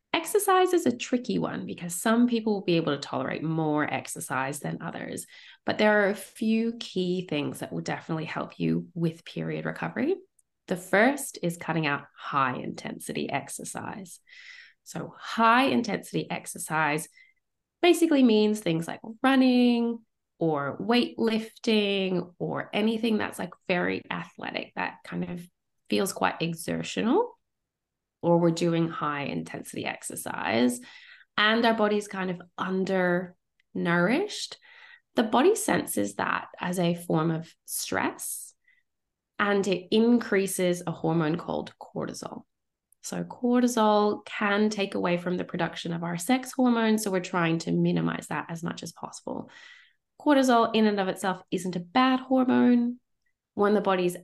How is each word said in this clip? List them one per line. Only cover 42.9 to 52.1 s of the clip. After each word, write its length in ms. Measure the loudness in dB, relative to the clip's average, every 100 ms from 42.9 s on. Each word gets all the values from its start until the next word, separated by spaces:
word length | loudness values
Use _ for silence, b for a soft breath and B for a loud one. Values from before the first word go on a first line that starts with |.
| _
So 220 | -10 -8
cortisol 1000 | -8 -4 2 4 4 4 4 6 4 0
can 460 | -6 -2 2 4 2
take 240 | 2 -4
away 240 | -2 0 0
from 180 | -2 -4
the 80 |
production 480 | -4 -4 -4 -4 -8
of 100 | -6
our 140 | -6 -6
sex 360 | 0 -2 -2
hormone, 440 | 0 2 4 4 2
so 140 | 2
we're 100 | -2
trying 380 | -2 0 2 0
to 140 | 0
minimize 560 | 0 2 2 0 -4 -6
that 180 | -8 -8
as 140 | -8
much 200 | -8 -8
as 100 | -12
possible. 580 | -12 -14 -12 -10 -10 -12 B B B B B _ _
Cortisol 540 | 2 4 6 4 4
in 120 | 4 4
and 140 | 2
of 80 | -2
itself 340 | -2 -4 -4 -4
isn't 260 | -4 -4 -6
a 40 |
bad 400 | -2 2 4